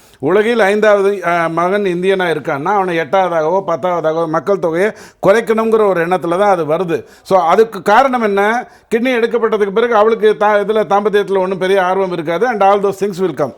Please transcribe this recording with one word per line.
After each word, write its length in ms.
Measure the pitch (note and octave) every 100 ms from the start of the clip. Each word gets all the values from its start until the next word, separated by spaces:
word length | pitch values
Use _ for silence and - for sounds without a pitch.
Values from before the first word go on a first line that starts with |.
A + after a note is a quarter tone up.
| _ -
உலகில் 400 | C#3 F#3+ G#3+ A#3
ஐந்தாவது, 640 | F#3+ G#3 G#3+ G#3 G3 G3+ E3+
ஆ, 220 | E3+ E3
மகன் 360 | E3 F3 G3+
இந்தியனா 440 | G3+ F3 F#3+ F#3+ F3+
இருக்கான்னா, 340 | D#3 D3+ C#3+
அவனை 340 | D#3+ G#3 F#3 E3
எட்டாவதாகவோ, 640 | D3+ F#3+ F#3 E3+ D#3 F#3+ F#3+
பத்தாவதாகவோ 600 | E3 F3+ F3 D#3 D#3+ E3+
மக்கள் 320 | D#3+ F3 G3
தொகையை 320 | E3+ E3 G#3 - - _ F3+
குறைக்கணுங்கிற 600 | A3 A3+ A3 A3+ A3 G#3
ஒரு 200 | F3+ E3
எண்ணத்துல 300 | F#3 E3+ F3
தான் 200 | G#3 F3+
அது 80 | D3+
வருது. 380 | D#3+ F3+ D#3 - -
So, 180 | - F#3
அதுக்கு 420 | E3 F#3+ A3 G3
காரணம் 400 | - G#3+ C4+ B3+
என்ன? 460 | G#3+ G3+ G#3 A#3 - - - A#3
கிட்னி 120 | B3
எடுக்கப்பட்டதுக்கு 640 | B3 A3+ A3+ G#3+ G#3 G3+
பிறகு 240 | G3 A#3 A3+
அவளுக்கு 400 | G#3+ A3 G#3+ G#3
தா-, 180 | G#3 G#3
இதுல 260 | G3+ G#3+ F3+
தாம்பத்தியத்துல 520 | G3 G#3 G3+ F3+ G3
ஒண்ணும் 200 | F#3 F#3+
பெரிய 260 | F#3 G3
ஆர்வம் 280 | F3+ F#3 F#3+
இருக்காது. 360 | F3 D#3 E3+ A#3+
And 160 | G#3+
all 180 | G3 G3+
those 180 | G3 F#3+
things 220 | G3+ F3
will 140 | F#3 D3
come. 180 | C#3